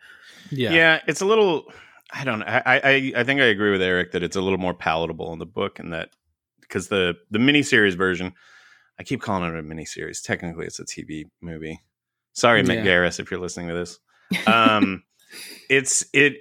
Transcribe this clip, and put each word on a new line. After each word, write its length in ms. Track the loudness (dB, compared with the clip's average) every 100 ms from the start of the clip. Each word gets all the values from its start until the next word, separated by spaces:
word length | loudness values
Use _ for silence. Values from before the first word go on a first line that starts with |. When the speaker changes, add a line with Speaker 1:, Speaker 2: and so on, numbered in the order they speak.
| -20 -20 -20 -20 -10
Speaker 1:
Yeah. 220 | -4 2
Speaker 2:
Yeah, 280 | 4 4 4 0
it's 140 | -2
a 60 | 2
little, 440 | 4 4 0 -4 -18 -20 _ _
I 100 | -8
don't 140 | -4 -4
know. 60 | -2
I, 160 | 0 2
I, 460 | 2 4 2 2 -2
I 60 |
think 180 | 0 2
I 20 |
agree 260 | 2 4 2
with 100 | 2
Eric 300 | 2 0 0
that 100 | -2
it's 140 | -4 -2
a 40 |
little 180 | -2 0
more 140 | -2
palatable 600 | -2 -2 0 -2 -6 -10
in 40 | -10
the 80 | -10
book, 320 | -6 -8 -8
and 140 | -10
that, 160 | -10 -10 _ _ _ _ _ -12
'cause 180 | -10 -4
the, 300 | -2 0 -2 _
the 80 | 0
miniseries 560 | 2 2 2 4 4
version, 380 | 2 -2 -2 -6 -12 _ -20 _ _ _ -18
I 40 |
keep 200 | -8 -8
calling 220 | -4 -4 -4
it 80 | -6
a 40 |
miniseries. 600 | -10 -12 -12 -12 -12 -10
Technically, 440 | -6 -6 -6 -10 -12
it's 120 | -12
a 60 |
T 180 | -14 -14
V 220 | -12 -12 -14 _
movie. 400 | -14 -12 -12 -14 _ _ _ _ _
Sorry, 280 | 0 4 4
Mick 120 | 4 2
Speaker 1:
Yeah. 80 |
Speaker 2:
Garris, 340 | 4 4 4 -2
if 120 | -8
you're 100 | -8
listening 280 | -8 -8 -6
to 60 |
this. 240 | -6 -8 -12 _ _ -10 -4 2
Um, 580 | 4 4 4 2 -2 -12 _ _ -20
Speaker 3:
<laughs> 340 | -20 -16 0
Speaker 2:
it's, 340 | 2 2 -2 0
it, 220 | 4 4 4